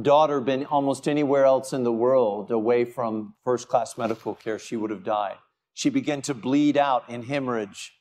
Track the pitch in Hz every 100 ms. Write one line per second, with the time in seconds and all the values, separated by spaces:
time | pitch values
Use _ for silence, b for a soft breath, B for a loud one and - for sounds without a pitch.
0 | 139 147 151 143 120 131 147 147 139 131
1 | 156 147 143 139 135 131 131 139 120 113
2 | 123 131 110 104 98 113 110 120 120 -
3 | 113 110 104 - 131 123 - 123 113 -
4 | 113 113 113 98 113 104 - 117 107 98
5 | 107 104 98 - _ _ _ - 147 131
6 | 135 143 139 123 110 143 147 143 143 123
7 | - 120 117 143 127 117 101 - - _